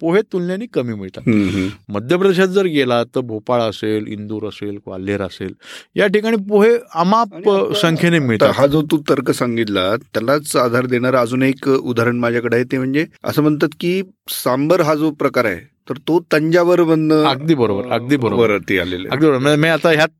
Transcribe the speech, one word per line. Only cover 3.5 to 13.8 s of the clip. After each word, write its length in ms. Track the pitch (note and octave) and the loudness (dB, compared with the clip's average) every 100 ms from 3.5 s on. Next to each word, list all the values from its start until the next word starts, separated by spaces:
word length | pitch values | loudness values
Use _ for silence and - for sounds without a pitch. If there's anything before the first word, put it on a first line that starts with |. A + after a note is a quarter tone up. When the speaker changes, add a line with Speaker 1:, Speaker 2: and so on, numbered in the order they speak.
| A#2+ | 0
Speaker 1:
असेल, 460 | A2+ F#2+ G#2+ G#2+ G#2+ | 0 -2 -2 -2 -4
इंदूर 420 | G#2 G#2 G#2+ G#2+ | -10 -10 -8 -10
असेल, 280 | - G#2 G2+ | -10 -12 -12
ग्वाल्हेर 460 | - F#2+ G2 G2+ | -12 -8 -4 -4
असेल, 320 | F#2+ - F#2+ - - - - - | -4 -8 -12 -12 -18 -20 -8 0
या 100 | G3+ | 2
ठिकाणी 300 | G#3 A3 A3+ | 2 0 -2
पोहे 420 | G3 G3+ A3 A#3 A#3+ | 0 4 4 4 0
अमाप 400 | E3 F3 A3 A#3 | -2 2 2 0
Speaker 2:
आणि 160 | D#3+ G#3+ | -2 0
आता 240 | G3 G3 | 0 0
Speaker 1:
संख्येने 440 | - E3+ E3 E3+ E3+ | 0 0 2 2 2
मिळतात. 340 | C3 A2 C#3 | 2 2 2
Speaker 2:
हा 120 | A#2+ C#3+ | 4 2
जो 160 | D#3 | 2
तू 200 | D#3 D#3 D3 | 0 0 0
तर्क 220 | C#3 B2+ | 0 0
सांगितला 680 | C3 B2 A#2 G#2+ G2 F#2 A#2 | -2 -2 -2 -2 0 0 -2
त्यालाच 600 | - A2+ A2+ D3 D3+ D3 | -4 -4 0 -2 0 -2
आधार 300 | B2 A#2+ B2+ | 0 0 0
देणारं 320 | B2 B2+ B2+ | -2 0 0
अजून 240 | A#2 B2+ | 0 0
एक 260 | C3 C3 C#3 | 0 0 0
उदाहरण 480 | C3+ - A#2 A#2 A#2+ | 0 0 -2 0 0
माझ्याकडे 400 | A#2 A#2 A#2 A#2 | -2 -2 0 0
आहे, 80 | |
ते 140 | B2+ C3+ | 0 -2
म्हणजे 280 | C3 C#3 E3 _ | -2 -2 -4 _
असं 180 | - - | -6 0
म्हणतात 260 | D3+ D3 D#3 D#3 | 2 2 -2 -2